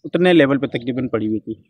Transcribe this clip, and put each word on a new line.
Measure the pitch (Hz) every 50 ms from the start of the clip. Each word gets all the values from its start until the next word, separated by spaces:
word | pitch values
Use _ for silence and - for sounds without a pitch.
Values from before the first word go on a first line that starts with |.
| -
उतने | 156 - 170 180 185 180
level | 165 139 135 143
पे | 135 139
तकरीबन | 127 - 139 120 127 123 131 127
पड़ी | 127 - 110 107
हुई | 107 110 104
थी | _ 110 110 _ _